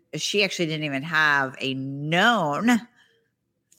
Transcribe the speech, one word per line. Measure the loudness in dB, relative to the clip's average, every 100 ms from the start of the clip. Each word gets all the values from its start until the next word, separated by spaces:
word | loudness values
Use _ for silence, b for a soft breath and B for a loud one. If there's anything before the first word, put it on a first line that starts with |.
| _
She | -8 -2 0 0
actually | -2 -4
didn't | -2 -4
even | -4
have | -2 2 4 2 0 -4
a | -6
known | -4 -6 -6 0 4 4 4 0 0 2 2 0 b b b b _ _ _ _